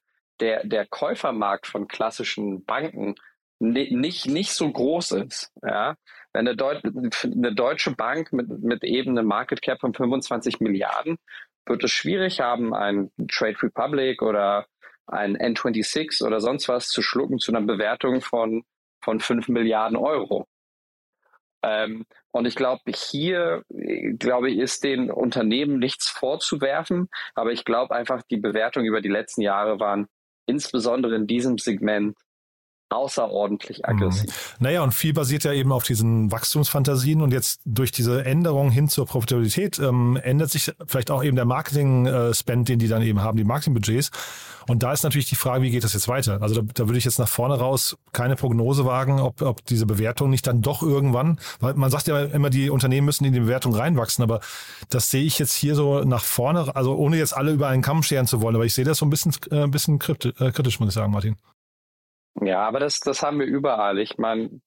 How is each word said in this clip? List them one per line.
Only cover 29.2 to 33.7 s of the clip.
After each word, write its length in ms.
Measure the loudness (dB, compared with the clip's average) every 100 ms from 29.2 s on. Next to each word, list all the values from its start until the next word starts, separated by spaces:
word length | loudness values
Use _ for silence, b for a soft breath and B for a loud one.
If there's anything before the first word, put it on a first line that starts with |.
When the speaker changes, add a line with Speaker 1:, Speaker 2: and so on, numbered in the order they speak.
| -2 -2
Speaker 1:
Jahre 380 | 0 0 0 0
waren 260 | 0 -2 -4 _ _ _ -4
insbesondere 680 | -4 -2 -2 0 0 0 0
in 100 | 0
diesem 320 | 0 0 -2
Segment 580 | -2 -2 0 0 -2 -6 _ _ _ _ _ _ -6
außerordentlich 880 | -4 -2 -2 -2 0 -2 -2 -8